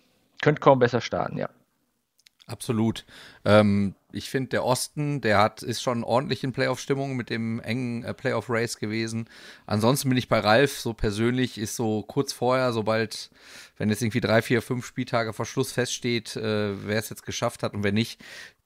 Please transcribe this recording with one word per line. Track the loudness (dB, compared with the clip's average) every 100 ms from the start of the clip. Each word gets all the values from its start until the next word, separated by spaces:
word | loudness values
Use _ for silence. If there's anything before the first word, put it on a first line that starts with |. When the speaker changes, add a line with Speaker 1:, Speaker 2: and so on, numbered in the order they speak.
| _ _ _ -2
Speaker 1:
könnt | 0 4
kaum | 6 6
besser | 4 2
starten, | -2 -4 -4 -4
ja. | -8 _ _ _ _ _ _ _ _ _ -16
Speaker 2:
Absolut. | -10 -4 0 0 0 -8 -20 -20 -4 6
Ähm, | 6 8 4 0 -4 _
ich | -12 -6
find, | -4 -2
der | 0 2
Osten, | 0 -2 -4 -4 0
der | 2 4
hat, | 4 0
ist | -8 -4
schon | -2 -2
ordentlich | 0 0 0 -4
in | -4
Playoff-Stimmung | -2 -2 -2 -2 -2 -2 -4
mit | -4
dem | -4 -4 -6
engen, | -4 -4 -4 -6
äh, | -8
Playoff-Race | -6 -2 -2 -2 -2 -2 -4
gewesen. | -4 -2 -2 -4 -8 -14 -20 -16 -2
Ansonsten | 2 4 4 2
bin | 0
ich | 2
bei | 2
Ralf, | 6 6 6 2
so | -6
persönlich | -2 -2 0 0 2 -2 -4
ist | -6 -2
so | -2 -2
kurz | -2 -4 -4
vorher, | -2 0 2 2
sobald, | 0 0 0 -2 -6 -14 _ -20 -20 -16 -4
wenn | 0
jetzt | 0
irgendwie | 0 0
drei, | 2 4
vier, | 4 0
fünf | 0 -6 -6
Spieltage | -8 -4 -2 -2
vor | -6 -6
Schluss | -4 -4
feststeht, | -2 -4 -4 -2 -2 -4 -6
äh, | -2 -2 -2 -4 -2
wer | -2
es | -4
jetzt | -10 -10
geschafft | -4 -4 -2
hat | -6
und | 0 2
wer |
nicht, | 2 0 -6 -18 -18 -18 _